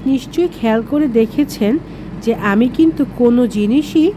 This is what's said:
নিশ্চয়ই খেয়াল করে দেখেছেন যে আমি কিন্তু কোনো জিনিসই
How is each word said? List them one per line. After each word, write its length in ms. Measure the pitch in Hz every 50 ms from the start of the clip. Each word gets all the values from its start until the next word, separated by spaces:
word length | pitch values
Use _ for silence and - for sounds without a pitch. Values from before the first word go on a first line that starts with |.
| -
নিশ্চয়ই 440 | 269 269 254 - - - 330 349 339 -
খেয়াল 260 | - - 226 220 226
করে 240 | 220 - 285 294 311 269
দেখেছেন 640 | 220 226 226 220 - - 294 - - - 214 202 262 330 - - - - - - - -
যে 100 | - 226 226 - -
আমি 220 | 208 196 214 240 254
কিন্তু 340 | 254 - 320 320 311 - 277 208 -
কোনো 260 | - 247 240 240 247 247
জিনিসই 600 | 208 - 214 208 208 240 302 294 - - 330 311 381 427